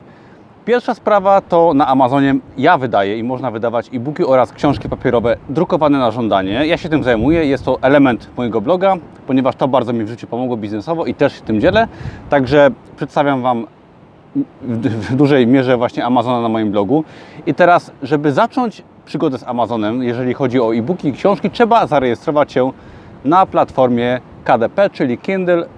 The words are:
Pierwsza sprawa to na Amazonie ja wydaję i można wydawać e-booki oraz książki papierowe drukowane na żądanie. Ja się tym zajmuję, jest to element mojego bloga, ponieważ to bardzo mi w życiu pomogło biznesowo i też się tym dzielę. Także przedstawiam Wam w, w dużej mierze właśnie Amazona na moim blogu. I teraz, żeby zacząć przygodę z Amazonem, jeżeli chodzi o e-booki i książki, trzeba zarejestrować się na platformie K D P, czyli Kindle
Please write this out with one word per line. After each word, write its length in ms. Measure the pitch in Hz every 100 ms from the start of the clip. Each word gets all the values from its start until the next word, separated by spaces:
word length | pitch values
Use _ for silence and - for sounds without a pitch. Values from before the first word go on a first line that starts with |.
| - - - - - - -
Pierwsza 280 | 240 -
sprawa 480 | 226 - 208 196 196
to 320 | - 170 170
na 140 | 139 139
Amazonie 480 | 131 127 139 139 135 - -
ja 200 | 139 170
wydaję 400 | 127 104 98 110
i 60 |
można 280 | 117 127 127
wydawać 380 | 110 117 117 110
e-booki 320 | 127 123 151 165
oraz 260 | 131 123
książki 380 | - 151 120 -
papierowe 480 | 120 135 120 113 113 -
drukowane 480 | 139 175 175 151 143
na 140 | 123
żądanie. 560 | 113 113 101 95 110 151
Ja 100 | 165
się 120 | 170
tym 140 | 151
zajmuję, 420 | 120 117 120 165 151
jest 200 | 131 131
to 120 | 131
element 480 | 131 143 139 110 - -
mojego 240 | 123 110
bloga, 340 | 104 180 196 190 - - -
ponieważ 280 | 131 127 117
to 120 | 143
bardzo 260 | 127 117
mi 100 | 120
w 60 | 107
życiu 180 | 117 -
pomogło 300 | 117 127 120
biznesowo 480 | 104 104 101 165 170
i 80 |
też 220 | 123 139 -
się 60 |
tym 200 | - 107
dzielę. 260 | 139 202 226 - - - -
Także 420 | 143 127 147 143 120 - -
przedstawiam 460 | 147 - 143 135
Wam 260 | 123 120 117 - - - - - - 139 - -
w, 260 | 120 117 -
w 280 | 110 95 127
dużej 320 | 143 143 117
mierze 300 | 135 127 123
właśnie 280 | 117 - 120
Amazona 360 | 123 117 123
na 80 | 117
moim 220 | 110 107
blogu. 320 | 101 101 147 156 - - - -
I 80 |
teraz, 380 | 147 175 170 - -
żeby 280 | 120 151 151
zacząć 520 | 135 226 - 240 - - - -
przygodę 320 | 156 160 131
z 60 |
Amazonem, 600 | - 120 110 117 107 120
jeżeli 300 | 123 120 127
chodzi 260 | 123 135 127
o 160 | 113 117
e-booki 320 | 117 180 156
i 60 |
książki, 360 | 120 185 202 -
trzeba 380 | - 233 226 160
zarejestrować 640 | 147 131 117 - 151 143
się 200 | - 131 - - - - - 131
na 200 | 175 185
platformie 760 | 170 - - 127 120 120 123 - -
K 140 | - 127
D 120 | 110
P, 200 | - 196
czyli 280 | - 143 120
Kindle 480 | - 190 180 175 165